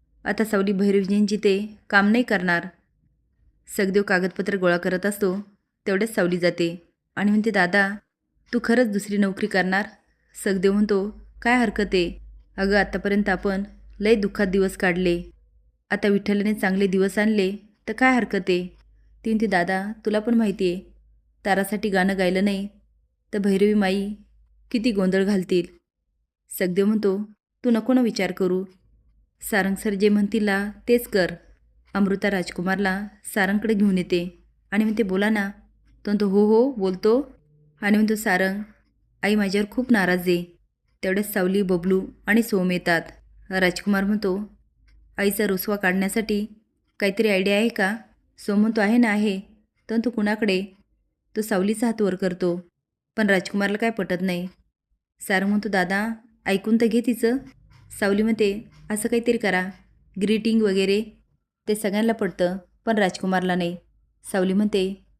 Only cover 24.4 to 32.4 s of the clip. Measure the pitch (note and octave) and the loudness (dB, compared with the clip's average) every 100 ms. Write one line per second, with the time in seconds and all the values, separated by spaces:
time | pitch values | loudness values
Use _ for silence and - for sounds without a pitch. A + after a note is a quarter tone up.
24.4 | _ _ _ A#3+ A#3+ G3+ F#3 F#3+ G3 G3+ | _ _ _ -2 0 0 2 2 2 0
25.4 | F3 F3+ E3+ - _ _ _ _ _ _ | 0 0 -2 -8 _ _ _ _ _ _
26.4 | _ - F#3 F3+ G3 A3 G#3 F#3+ G#3+ - | _ -6 -2 0 2 2 0 -2 -6 -14
27.4 | _ _ B3 A3+ A3 B3+ A#3+ G#3 F#3 F#3 | _ _ 0 0 2 2 2 0 -4 -2
28.4 | F#3 F#3 F#3+ _ _ _ _ _ _ _ | -2 -2 -4 _ _ _ _ _ _ _
29.4 | - G#3 F#3+ F#3+ A3 G3 G#3 G#3 G3+ A3 | -4 0 0 -2 -4 0 2 4 2 0
30.4 | G#3 G3 G3+ - - A#3+ A#3+ G3+ E3+ E3+ | 0 -2 -4 -6 0 0 2 0 0 -4
31.4 | - _ _ _ _ G3+ G3 G3 G#3 G3 | -16 _ _ _ _ 0 0 0 0 -2